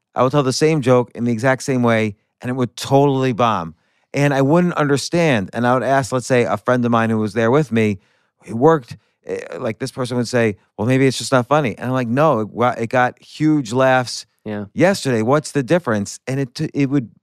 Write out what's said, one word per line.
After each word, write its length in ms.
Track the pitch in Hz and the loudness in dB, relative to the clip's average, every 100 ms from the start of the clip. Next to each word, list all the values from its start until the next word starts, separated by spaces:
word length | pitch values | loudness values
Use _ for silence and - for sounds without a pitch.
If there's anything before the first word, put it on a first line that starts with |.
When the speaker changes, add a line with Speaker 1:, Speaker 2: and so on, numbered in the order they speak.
| _ - | _ -2
Speaker 1:
I 80 | |
would 80 | 127 | 0
tell 120 | 147 | 2
the 100 | 131 | 0
same 280 | 123 156 160 | 2 2 2
joke 300 | 123 123 123 | 2 2 2
in 120 | - 120 | -4 -4
the 60 | |
exact 300 | 113 131 131 | -2 0 -2
same 200 | - 131 | -2 0
way 320 | 120 113 110 101 _ _ | 2 2 0 -6 _ _
and 80 | 127 | -8
it 40 | |
would 220 | 131 123 - | -4 -6 -6
totally 560 | 120 139 143 135 131 | 0 2 4 2 0
bomb. 420 | 110 120 104 82 80 _ _ _ | 2 2 0 -4 -12 _ _ _
And 200 | 135 143 | -2 0
I 80 | 139 | 2
wouldn't 320 | 135 170 175 151 | 4 4 2 0
understand. 760 | 147 139 - 170 165 120 92 | 0 0 -2 0 2 0 -2
And 160 | 117 123 | -2 0
I 60 | |
would 100 | 127 | 0
ask, 280 | 117 135 127 | 2 0 0
let's 120 | 131 - | -4 0
say, 200 | 127 117 | 0 2
a 100 | 101 | -2
friend 280 | - 127 120 | 0 0 2
of 60 | |
mine 180 | 117 113 | 2 2
who 80 | 110 | 0
was 160 | 107 | -2
there 180 | 101 113 | 0 2
with 180 | 139 156 | 2 2
me, 280 | 113 107 98 _ _ _ _ - | 0 0 -2 _ _ _ _ -12
he 80 | |
worked, 420 | 113 143 160 113 101 _ _ - | 0 2 2 -2 -18 _ _ -10
eh, 140 | 95 - - | -10 -8 -8
like, 200 | 123 110 | -8 -6
this 120 | 135 | -8
person 240 | - 123 123 | -8 -6 -4
would 120 | 117 | -2
say, 260 | 123 113 95 _ - | 0 0 -2 _ -6
"Well, 100 | 107 | 0
maybe 180 | 131 135 | 2 2
it's 120 | - | 0
just 160 | 120 | 0
not 140 | 131 120 | 0 2
funny." 300 | 147 135 92 | 0 0 -4
And 100 | 120 | -4
I'm 40 | |
like, 160 | 131 123 | -4 -2
"No, 320 | 123 160 120 | 0 2 2
it 100 | 107 | -2
wa-, 260 | - 120 120 | -2 -2 -2
it 100 | 117 | -2
got 340 | 131 123 - | 0 0 -2
huge 520 | - - 156 151 120 | -16 -2 0 0 0
laughs 520 | 123 131 127 123 - - _ - | 0 2 2 0 -8 -14 _ -10
Speaker 2:
Yeah. 200 | 104 101 | -8 -6
Speaker 1:
yesterday. 480 | - 170 196 135 117 | 0 0 0 0 0
What's 300 | 110 147 - | 2 0 0
the 120 | 143 | -4
difference?" 580 | 123 170 170 107 101 - - | 0 0 0 -2 -4 -10 -8
And 120 | 135 | -6
it 160 | 135 - | -6 -6
t-, 140 | 160 | -6
it 160 | - 139 | -2 0
would 200 | 143 113 _ | 0 -4 _